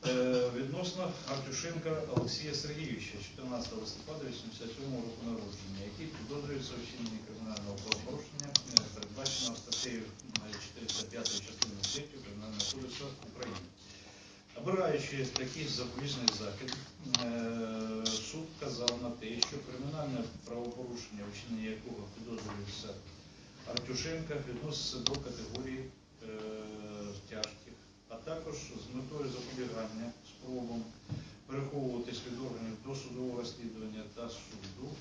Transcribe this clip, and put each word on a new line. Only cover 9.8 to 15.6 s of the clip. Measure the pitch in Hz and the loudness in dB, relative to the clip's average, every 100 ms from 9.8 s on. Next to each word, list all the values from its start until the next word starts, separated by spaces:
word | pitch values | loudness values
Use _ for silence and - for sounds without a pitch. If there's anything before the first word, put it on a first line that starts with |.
| 127 117 | 2 0
е, | 110 98 - 107 107 104 | -2 -8 0 0 0 -6
чотириста | - - 113 - 110 | -6 -6 -2 0 0
п'ятої | 117 113 101 98 | 0 0 0 -2
частини | - 110 101 101 | 0 0 2 0
третьої | 139 143 139 | 0 -2 -8
Кримінального | 135 104 107 107 - | -8 -6 -4 0 0
кодексу | 131 131 - 139 139 - | 0 -2 -4 -4 -6 -10
України. | - - 95 90 - - - - - - - - - | -6 -4 -4 -8 -14 -16 -14 -14 -14 -16 -16 -14 -4
Обираючи | - 190 175 143 - 139 123 - | 2 6 6 6 4 2 2 2
такий | 127 156 | 2 0